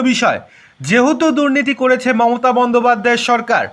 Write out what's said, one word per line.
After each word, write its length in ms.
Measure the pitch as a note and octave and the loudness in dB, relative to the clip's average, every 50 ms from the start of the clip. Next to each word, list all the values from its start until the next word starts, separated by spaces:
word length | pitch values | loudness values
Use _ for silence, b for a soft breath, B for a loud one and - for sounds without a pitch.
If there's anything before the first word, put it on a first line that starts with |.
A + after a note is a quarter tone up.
| B3+ | 2
বিষয়, 360 | B3+ A#3+ - A#3+ F#3+ B2 F#2 - b b b b b b b | 0 0 0 0 0 -2 -2 -6 b b b b b b b
যেহেতু 460 | C3 C#3 G3 B3 B3 C#4+ D#4 B3 D#4+ D#4+ | -4 0 2 2 2 2 2 2 0 0
দুর্নীতি 440 | C4+ C#4 D4 C#4+ C4 C#4+ C4+ B3 C4+ | 0 0 0 0 0 0 -2 -2 -4
করেছে 340 | - C4 B3+ B3+ B3+ B3+ B3+ B3 | -2 0 0 0 0 0 -2 0
মমতা 380 | A3 A#3 A#3 A#3+ A#3+ A#3+ B3+ A#3+ | 0 2 0 0 0 0 0 2
বন্দ্যোপাধ্যায়ের 760 | A#3+ B3 A#3+ A#3+ A#3+ A#3 B3 A#3+ G#3+ G3 A#3+ A#3+ A#3 - - | 2 0 0 0 0 2 0 0 0 0 -2 -2 0 0 0
সরকার, 360 | A#3+ A#3 A3+ A#3 A#3 E3 A2 F#2+ | -2 -2 0 0 0 0 -2 -4